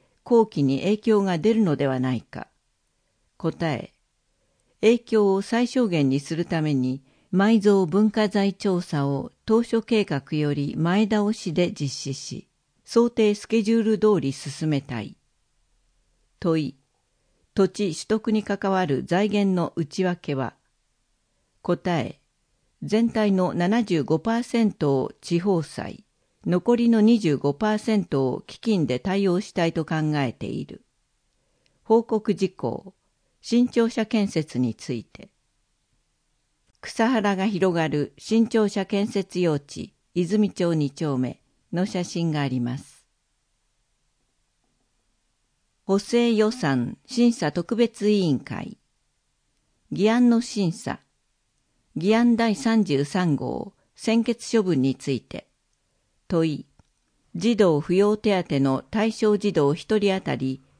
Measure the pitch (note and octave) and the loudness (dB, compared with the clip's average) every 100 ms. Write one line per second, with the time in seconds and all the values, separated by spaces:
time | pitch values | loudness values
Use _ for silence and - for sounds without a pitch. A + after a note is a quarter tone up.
0 | _ _ - A#3 A3 D#3+ C#3 C3+ F#3+ G#3+ | _ _ 2 4 4 2 0 0 0 0
1 | A3+ G#3+ G3 E3+ G#3 A3+ F#3+ C#3+ C#3 B2+ | 2 2 2 0 2 2 2 2 0 0
2 | C3 A#2+ - - - _ _ _ _ _ | -2 -4 -8 -16 -16 _ _ _ _ _
3 | _ _ _ - E3 - E3 A#2+ - _ | _ _ _ -6 -6 -2 -4 -4 -8 _
4 | _ _ _ _ _ _ _ _ A3 A#3 | _ _ _ _ _ _ _ _ 2 2
5 | - A3 G3+ F#3+ - A#3 B3 C4 A3 E3 | 2 2 2 2 0 -2 0 0 0 2
6 | C#3 C3+ - D#3+ E3+ E3 D#3 C#3 B2+ C3+ | 2 0 -2 -6 -4 -2 0 0 -2 -4
7 | - _ _ F#3 G#3 A3+ G#3 G3 E3+ F#3+ | -12 _ _ 2 4 4 4 4 4 2
8 | G#3+ A3 G#3+ G#3 G3 G3 G3+ F3+ - D3 | 2 2 0 0 0 -2 -2 -2 -2 -2
9 | C#3 C#3 - _ - A3+ A#3 A3+ - A3 | -2 -2 -6 _ 0 0 2 -2 0 -2
10 | G3 C#3+ - D3+ D3 C#3+ C#3+ - E3+ G3 | 0 -4 -4 -2 -2 -2 -4 -2 0 2
11 | G#3 G#3+ G#3 A3 F3 D#3 F3 - C#3 - | 2 0 0 -4 -4 -2 -2 -2 -6 -6
12 | C3+ C3+ - - - _ _ _ - A#3 | -10 -10 -10 -14 -16 _ _ _ -2 2
13 | A#3+ A3+ G#3+ G#3 - A3+ G#3 A3+ A3 G#3 | 2 2 0 0 -2 0 2 2 2 2
14 | G#3+ F#3+ C3+ C3+ C#3 - D#3 C#3 C#3 A#2 | 2 2 0 -6 -10 -6 -2 -2 -4 -10
15 | G2+ - _ _ _ _ _ _ _ _ | -12 -16 _ _ _ _ _ _ _ _
16 | _ _ _ - F3 D#3+ D3 - _ _ | _ _ _ -6 -2 0 -2 -8 _ _
17 | _ _ _ _ _ - F#3+ - G3 D#3 | _ _ _ _ _ 0 0 0 -4 -4
18 | - A3 A3 G#3+ G#3 G3+ G3 F#3+ E3+ C3+ | -4 -4 0 -2 -2 -4 -2 0 0 -2
19 | C3 F3 G#3 G#3 G3 F3+ D#3+ - D#3 - | 0 0 0 0 0 0 -2 -4 -6 -2
20 | F#3 F3 - C3+ B2 - _ _ _ _ | -2 -4 -6 -6 -6 -10 _ _ _ _
21 | _ _ _ _ _ _ - F3 F#3 C#3 | _ _ _ _ _ _ -4 -2 -2 -2
22 | G#2 - _ _ _ _ _ - C#3+ G#3+ | -4 -10 _ _ _ _ _ -14 -2 0
23 | A#3 A3 G#3 F#3+ F3+ E3+ F3 A#3 G#3 E3 | 2 2 2 2 0 0 0 0 0 0
24 | B2+ D#3 A3+ A#3 B3 A#3 G#3+ - D3 C3+ | 0 0 0 -2 -2 0 0 0 0 0
25 | - - - E3+ G3 F3 C#3+ - - - | -2 -8 -4 -2 0 0 -2 -10 -12 -14
26 | _ _ _ _ - F3 A#3+ A#3+ A#3+ A3 | _ _ _ _ -2 0 2 2 4 6
27 | G#3+ A#3 F3+ C#3 C#3+ C#3 G#3+ G#3+ - G#3+ | 6 6 2 0 0 0 0 0 0 -2
28 | E3+ C#3 C3 - - - A#3 G3 C3+ B2+ | 0 0 0 -4 -10 -8 -2 0 0 -2
29 | F#3 G3 G3 F3 - - E3 E3 D3+ D#3+ | -2 0 0 0 -2 -2 -2 -2 -4 -2
30 | D#3 D3 C3 - - D#3 C#3+ - _ _ | -2 0 -2 -4 -8 -8 -10 -16 _ _
31 | _ _ _ _ _ _ _ _ - A#3 | _ _ _ _ _ _ _ _ 0 2
32 | A3+ A3 G#3+ F3 F#3+ - A#2+ - F#3+ - | 2 -2 0 0 -2 -2 -6 -6 -12 -20
33 | _ _ _ _ - A#3+ B3 A#3+ A#3 A#3 | _ _ _ _ 0 2 2 2 0 0
34 | A3 A3 G3+ D#3+ D3+ A#2+ B2 - - A#2+ | -2 0 0 -2 -4 -2 -2 -4 -8 -8
35 | - - - _ _ _ _ _ _ _ | -10 -20 -20 _ _ _ _ _ _ _
36 | _ _ _ _ _ _ _ _ - - | _ _ _ _ _ _ _ _ -8 -2
37 | A3+ A#3+ G3+ F#3+ G3+ F#3 F#3 E3+ D#3 D3 | 0 2 0 0 -2 0 0 0 0 -2
38 | - - - A3+ A3+ A3 G3+ G3+ F#3+ G3+ | -4 -8 -2 2 2 2 0 -2 -2 -2
39 | G#3 G3 F#3+ F3+ E3+ D3 - D#3 - _ | -2 -4 -4 -2 0 0 -4 -14 -14 _
40 | _ F3 F3 G#3 G3+ - E3+ E3 C#3+ C#3+ | _ -4 0 0 0 0 -2 0 -2 -2
41 | D#3 C3 B2 - _ _ _ E3+ G3 F#3 | -4 -2 -4 -6 _ _ _ -4 -4 -4
42 | F3 F3 E3 D3+ C#3 B2+ A#2+ C3 - - | -6 -4 -2 -2 -2 -2 -4 -6 -12 -20
43 | _ _ _ _ _ _ _ _ _ _ | _ _ _ _ _ _ _ _ _ _
44 | _ _ _ _ _ _ _ _ _ _ | _ _ _ _ _ _ _ _ _ _
45 | _ _ _ _ _ _ _ _ - G3 | _ _ _ _ _ _ _ _ -2 -2
46 | - A#3+ A#3+ G#3+ A3 B3+ D#3+ C3 A#2+ - | 2 0 2 2 2 0 0 0 -2 -6
47 | - A#3+ A#3+ A3+ D3+ F3 - A3 A3+ - | -6 2 2 2 -2 -2 -2 0 0 0
48 | G#3 G#3 E3+ B2+ - G#2 - - _ _ | 0 2 2 0 -4 -10 -12 -16 _ _
49 | _ _ _ _ _ _ _ _ - D#3 | _ _ _ _ _ _ _ _ -10 0
50 | G#3 A#3 A#3+ A#3 A#3+ G3+ F3 - - - | 2 4 4 4 0 -2 -2 -2 -8 -10
51 | _ _ _ _ _ _ _ _ _ - | _ _ _ _ _ _ _ _ _ -4
52 | F#3 A3 A#3+ A3+ A#3 G3 A3+ A3+ E3+ C#3 | 2 4 4 4 2 0 0 2 2 0
53 | C#3+ F#3 F3 C#3 B2 - G3+ - _ - | 0 0 0 0 -2 -8 -10 -16 _ -8
54 | - A3+ A3+ A3+ - A3+ F#3 D3 C3+ B2+ | 0 0 0 -4 -2 0 2 2 0 -2
55 | - C3 - - - _ _ _ _ _ | -4 -6 -8 -16 -18 _ _ _ _ _
56 | _ _ - E3+ E3 C#3 - _ _ _ | _ _ -4 0 0 -2 -10 _ _ _
57 | _ _ _ E3+ A3 G#3+ F#3 D3 D#3 F#3 | _ _ _ -4 0 4 4 4 2 2
58 | G#3 G#3 G#3+ F#3 F3 C#3 C3+ C3 - A3 | 4 2 0 0 0 0 0 0 -4 -2
59 | A3 - G#3+ G#3 G#3 E3 C#3+ D#3+ - G#3+ | -2 0 0 2 2 2 2 0 -2 0
60 | G3+ F#3+ - B2 C3 C3 _ _ | 0 0 -4 -4 -4 -8 _ _